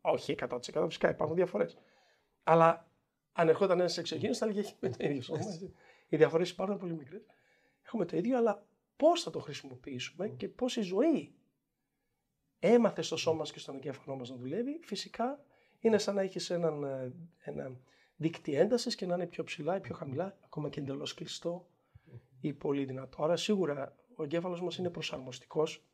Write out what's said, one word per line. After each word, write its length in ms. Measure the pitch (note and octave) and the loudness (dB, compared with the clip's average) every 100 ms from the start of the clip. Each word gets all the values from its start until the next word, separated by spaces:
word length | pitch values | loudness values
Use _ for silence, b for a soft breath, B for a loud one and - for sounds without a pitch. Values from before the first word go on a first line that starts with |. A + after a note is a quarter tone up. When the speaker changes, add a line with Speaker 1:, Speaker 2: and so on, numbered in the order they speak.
Speaker 1:
Όχι 300 | E3 D#3+ - | 2 0 0
εκατό 260 | C#3 B2 B2 | -4 -4 -6
τοις 100 | - | -4
εκατό, 180 | D#3 E3+ | -2 -2
φυσικά 240 | - E3+ | 2 0
υπάρχουν 260 | E3 D#3 E3 | 2 -2 2
διαφορές. 420 | F3 G#3 - - b b b b b _ | 0 2 -2 -2 b b b b b _
Αλλά 460 | - E3 E3 E3 - _ _ _ _ | 4 8 8 6 -4 _ _ _ _
αν 160 | - E3 | 2 6
ερχόταν 300 | D#3+ G3 F3+ | 6 6 4
ένας 180 | F3+ E3+ | 2 0
εξωγήινος, 400 | E3+ D#3+ G#3 A#3+ | -4 -2 -2 0
θα 60 | |
έλεγε, 160 | A3+ G3+ | 0 -2
«Έχει 140 | G#3 - | -4 -4
το 240 | - - | -6 -2
ίδιο 180 | F3 C#3+ | -2 -2
σώμα», 160 | A#2+ D#3 | -4 -4
Speaker 2:
Έτσι. 120 | G3 | -4
Speaker 1:
έτσι. 220 | E3 F3+ - b b b | -8 -12 -16 b b b
Οι 80 | D#3+ | 6
διαφορές 340 | D3+ D#3+ F3+ | 6 6 0
υπάρχουν 260 | - F#3+ G3 | -2 -4 -4
πολύ 140 | F3+ | -4
μικρές. 260 | E3 C3+ F#3+ - b b b b b - | -8 -10 -18 -20 b b b b b -10
Έχουμε 180 | A#3 | -4
το 120 | F3 D#3+ | -2 -2
ίδιο, 200 | G3+ B3+ | 0 2
αλλά 300 | A#3 G3+ - _ _ _ | 2 0 -6 _ _ _
πώς 260 | D4+ E4+ | 4 6
θα 80 | - | 0
το 80 | D#3+ | -8
χρησιμοποιήσουμε 880 | - C#3 C#3 B2 - B2+ - - G#3 | -8 -12 -12 -14 -12 -8 -10 -6 -8
Speaker 2:
Μμμ. 100 | B2 | -6
Speaker 1:
και 120 | G3 | -10
πώς 280 | - B3 A#3+ | -2 -2 -2
η 40 | |
ζωή 520 | F#3+ F#3+ D4+ C4 C#3+ _ _ _ _ _ _ _ _ _ _ _ _ _ | -2 2 4 2 -2 _ _ _ _ _ _ _ _ _ _ _ _ _
έμαθε 440 | E3+ A#3+ A3 - | 6 6 6 2
στο 140 | D#3+ E3 | -4 0
σώμα 200 | - D#3+ | 0 0
μας 160 | D3+ | -2
και 60 | - | -8
στον 160 | - C#3 | -14 -10
εγκέφαλό 400 | C#3 B2 - C3+ | -8 -10 -8 -10
μας 120 | B2 | -8
να 60 | B2+ | -10
δουλεύει, 440 | B2+ E3+ B3 D#4 | -6 -4 -4 -6
φυσικά 580 | - F#3+ - - A#3 C#4+ - b b b | -8 -8 -8 -4 -4 -4 -12 b b b
είναι 180 | A3+ G#3 | 4 4
σαν 160 | G#3 | 4
να 60 | G3+ | 0
έχεις 280 | F#3+ F#3 - | 0 -2 -2
έναν, 340 | F3 E3+ D3 | 0 0 0
ε, 280 | C#3+ C3+ B2+ E3+ E3 _ | -4 -4 -6 -10 -18 _
ένα 380 | - D3 C#3 B2 _ b b _ | -12 -10 -10 -12 _ b b _
δίκτυ 380 | D#3 E3 - | -4 -4 -4
έντασης 400 | C#3 F#3+ A#3+ A#3+ | 4 4 4 0
και 120 | - F#3 | -6 -2
να 80 | |
είναι 120 | F3 F3 | -2 -4
πιο 180 | - | -6
ψηλά 320 | D#3+ - D3+ G3 | -8 -6 -2 -2
ή 40 | |
πιο 140 | F#3+ | -4
χαμηλά, 420 | - C#3+ C3 F#3+ - | -10 -6 -4 -6 -8
ακόμα 240 | _ - D3 | _ -8 -6
και 120 | D3 | -6
εντελώς 340 | C#3 C#3 D3 | -6 -6 -8
κλειστό 520 | - D#3+ - E3 F3 F3 _ B B B A#2+ B _ | -10 -10 -6 -6 -6 -10 _ B B B -20 B _
ή 120 | D#3 | -6
πολύ 320 | C#3 D#3+ C#3+ | -4 -2 -2
δυνατό. 400 | C3+ C3 C3 - | -2 -6 -12 -2
Άρα, 120 | D3+ E3+ | 0 2
σίγουρα, 580 | - G#3 E3 C#3+ C3+ _ _ - | 2 2 2 0 -6 _ _ -8
ο 60 | |
εγκέφαλος 380 | D3+ E3 F3+ F3 | -2 -2 -2 -4
μας 140 | F3 - | -4 -2
είναι 120 | F3+ | -4
προσαρμοστικός 920 | E3+ D#3 - C3 B2+ - E3+ D#3+ - _ | -4 -8 -8 -10 -14 -8 -2 -2 -2 _